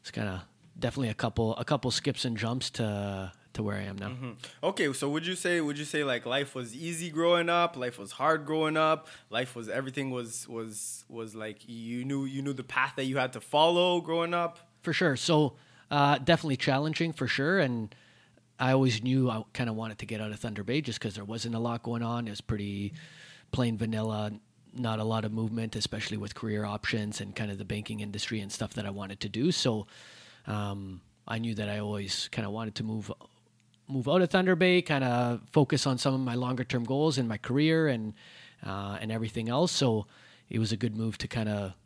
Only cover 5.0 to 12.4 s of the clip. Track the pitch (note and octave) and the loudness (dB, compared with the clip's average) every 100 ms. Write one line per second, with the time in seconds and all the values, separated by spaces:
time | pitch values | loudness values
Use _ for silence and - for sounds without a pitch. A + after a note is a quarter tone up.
5 | C#3+ D3+ E3+ F#3 F3 F3 D3 D3 D3 D3+ | -2 -2 -2 -2 0 2 0 -4 -4 -2
6 | C#3+ A#2+ A#2+ C3 C#3 C3 A#2 A#2+ E3 E3 | 0 -2 0 -2 -2 -6 -8 -8 -8 -6
7 | F3 D3+ E3+ F3 E3+ E3+ E3+ C#3 B2 - | -4 2 4 6 4 4 2 0 -4 -4
8 | G2 - C#3+ D#3+ D3 D#3 D#3 D#3 D#3 D#3 | -12 0 2 2 2 0 2 4 4 2
9 | - - _ A2 C3 A#2+ G#2+ A2 C3+ B2+ | -2 -20 _ -4 -2 -6 -4 -4 -2 -4
10 | C3+ B2+ A#2 A2+ - A2+ A2+ G#2 - - | -2 -4 -6 -10 -8 -8 -8 -8 -8 -10
11 | - A2+ A2 A2 A2 G2+ - A#2 A2+ A#2+ | -12 -10 -10 -8 -10 -10 -14 -10 -6 -4
12 | C3 C#3 C3+ C3+ | -2 -2 -2 -4